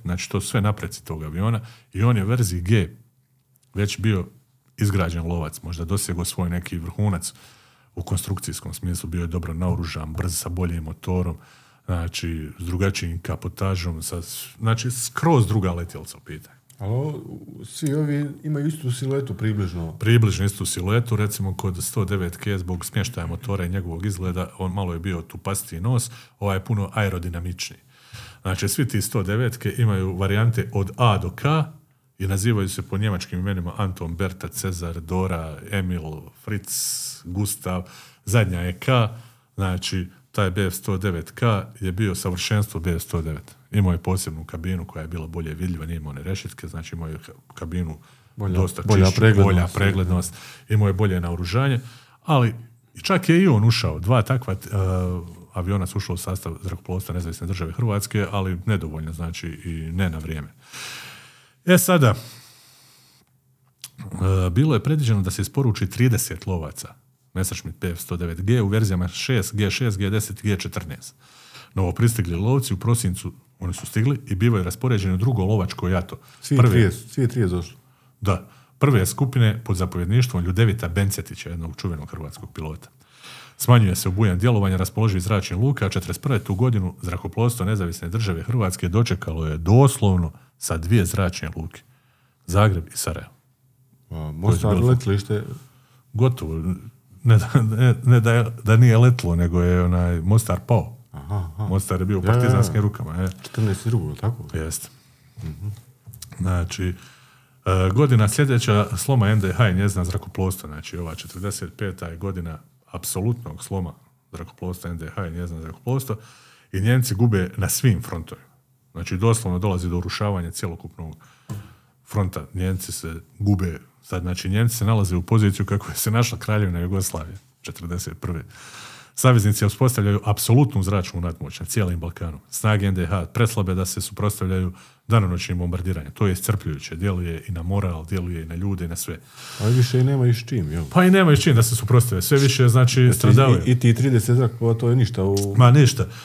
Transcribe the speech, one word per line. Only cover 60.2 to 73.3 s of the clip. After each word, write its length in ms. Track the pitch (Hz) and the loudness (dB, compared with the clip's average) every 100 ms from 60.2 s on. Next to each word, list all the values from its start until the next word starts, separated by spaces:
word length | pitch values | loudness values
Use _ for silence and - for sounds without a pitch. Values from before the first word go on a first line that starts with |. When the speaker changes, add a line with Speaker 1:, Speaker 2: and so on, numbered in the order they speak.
| 78 78 71 - - - - - - - - - _ _ 175 | -6 -8 -10 -18 -20 -16 -14 -14 -18 -20 -20 -20 _ _ 4
Speaker 1:
E 120 | 180 | 6
sada, 360 | - 175 123 - - - - _ _ _ _ _ _ _ _ _ _ _ _ _ - - | 6 6 6 4 -4 -20 -20 _ _ _ _ _ _ _ _ _ _ _ _ _ -20 -18
e, 520 | - - 95 95 90 | -14 -2 2 2 2
bilo 240 | 90 156 | 2 4
je 80 | 113 | 2
predviđeno 400 | 139 151 120 104 | 2 2 2 2
da 80 | 95 | 0
se 120 | - | -2
isporuči 440 | - 139 127 101 - | -4 0 0 0 -2
trideset 600 | - 127 98 - 90 101 | 2 2 2 -2 -6 -6
lovaca 480 | 87 73 - - - _ _ _ | -6 -6 -12 -16 -20 _ _ _
Messerschmitt 460 | 92 92 95 87 - | -4 -4 -6 -12 -8
P 100 | 90 | -6
F 80 | 85 | -6
sto 160 | - 87 | -6 -6
devet 260 | 85 82 | -4 -4
G 180 | 98 123 | 0 2
u 60 | 101 | 2
verzijama 400 | 107 104 92 90 | 2 2 0 -2
šest, 460 | - - 123 - 104 | -4 -2 0 0 0
G 140 | 101 | 0
šest, 280 | - 123 98 | 0 -2 0
G 120 | 98 | 0
deset, 320 | 107 - 98 | 0 -2 -4
G 140 | 107 92 | -2 -2
četrnaest. 580 | - 98 85 - - - _ - - - - | -4 -8 -10 -12 -16 -20 _ -20 -20 -20 -8
Novo 180 | 95 90 | -2 -2
pristigli 440 | 87 117 113 85 85 | 2 2 2 -2 -2
lovci 380 | 110 135 120 | 0 0 0
u 20 | 87 | -2
prosincu, 560 | 113 117 90 90 - | 0 0 0 -4 -8